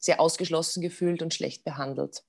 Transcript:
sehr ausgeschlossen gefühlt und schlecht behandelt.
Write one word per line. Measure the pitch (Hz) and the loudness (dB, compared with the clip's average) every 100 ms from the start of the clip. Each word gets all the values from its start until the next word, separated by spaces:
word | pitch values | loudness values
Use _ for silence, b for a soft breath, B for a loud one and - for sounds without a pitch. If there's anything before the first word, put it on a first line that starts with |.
sehr | 180 151 | 2 6
ausgeschlossen | 160 - 180 165 165 185 | 6 4 0 0 0 -2
gefühlt | 175 - 175 170 | -4 0 0 0
und | 165 | -2
schlecht | - 131 - | -2 -4 -4
behandelt. | - 139 135 135 143 - | -10 -6 -6 -4 -6 -6